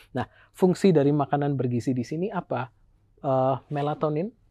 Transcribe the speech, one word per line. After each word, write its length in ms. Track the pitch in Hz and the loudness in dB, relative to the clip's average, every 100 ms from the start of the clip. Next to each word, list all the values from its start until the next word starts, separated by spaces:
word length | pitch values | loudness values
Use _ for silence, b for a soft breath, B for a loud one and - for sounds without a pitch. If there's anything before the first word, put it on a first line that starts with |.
| B | B
Nah, 140 | 127 117 b b | -8 -8 b b
fungsi 400 | - 185 175 196 | 0 2 4 4
dari 220 | 156 139 | 4 4
makanan 420 | 151 139 147 143 | 2 0 0 -2
bergizi 380 | 139 127 120 127 | -2 -2 -2 -2
di 80 | 127 | -2
sini 300 | 120 156 190 | -4 -6 -4
apa? 400 | 196 - 127 127 _ _ _ _ _ | -6 -6 -8 -8 _ _ _ _ _
Eh, 380 | 147 131 131 131 - | -2 0 2 -2 -4
melatonin, 600 | 147 147 151 156 151 202 - _ | -4 -4 -2 -2 -2 -4 -8 _